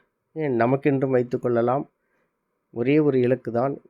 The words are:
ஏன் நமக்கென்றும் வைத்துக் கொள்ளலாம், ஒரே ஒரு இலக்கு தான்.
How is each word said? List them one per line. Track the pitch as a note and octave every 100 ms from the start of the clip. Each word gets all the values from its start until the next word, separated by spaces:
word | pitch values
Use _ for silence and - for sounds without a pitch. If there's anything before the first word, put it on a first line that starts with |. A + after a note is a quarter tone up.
| _ _ _ D#3+
ஏன் | D3+ A#2
நமக்கென்றும் | A#2 C3+ D3 C3+ C3+
வைத்துக் | B2+ B2 A#2+
கொள்ளலாம், | B2 A#2 A#2+ C3+ D#3 _ _ _ _ _ _ _ _
ஒரே | A2+ A#2+ D3+
ஒரு | D3 C3
இலக்கு | A#2+ B2+ -
தான். | A#2 C3+ -